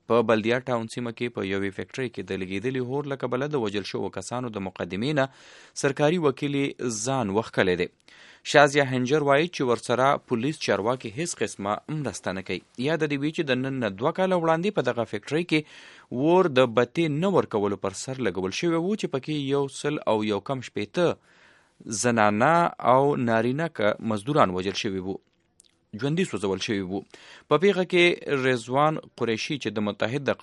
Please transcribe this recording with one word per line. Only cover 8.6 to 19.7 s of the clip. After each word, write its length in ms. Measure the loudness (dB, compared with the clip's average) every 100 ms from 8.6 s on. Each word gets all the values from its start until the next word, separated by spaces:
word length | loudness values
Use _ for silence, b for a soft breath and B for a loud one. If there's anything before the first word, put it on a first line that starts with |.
| 6 6 2
هنجر 320 | 0 0 2
وایي 220 | 4 2 2
چې 200 | 0 0
ورسره 400 | 0 2 2 4 2 0
پولیس 280 | -2 -2 -4
چارواکي 460 | 0 0 0 -2 -4 -8
هیڅ 180 | -6 -4
قسمه 340 | -6 -4 -4 -4 -4 -6
مرسته 340 | -6 -6 -6 -6
نه 40 | -6
کوي. 140 | -8 -8 -6 -2
یاد 180 | 0
دې 140 | -2 -2
وي 100 | -4 -4
چې 80 | -2
د 100 | -2
نن 160 | -2 -2
نه 60 | -4 -2
دوه 120 | -2 0
کاله 220 | 0 2
وړاندې 360 | 2 2 0 0
په 40 | -2
دغه 160 | 0 -2
فیکټرۍ 320 | -4 -4 -4 0
کې 100 | 0 0 B B B B -2
اور 260 | 4 4 4 4
د 100 | 4 4
بتې 340 | 0 0 -2 0
نه 80 | 2 2
ورکولو 420 | 2 0 0 -2
پر 120 | -4 -6
سر 200 | -10 -4 -4
لګول 300 | -2 -4 -2
شوی 220 | 0 0
و 160 | -2 -2
چې 120 | -2
پکې 220 | -4 -4 -6 -2
یو 100 | -2 -2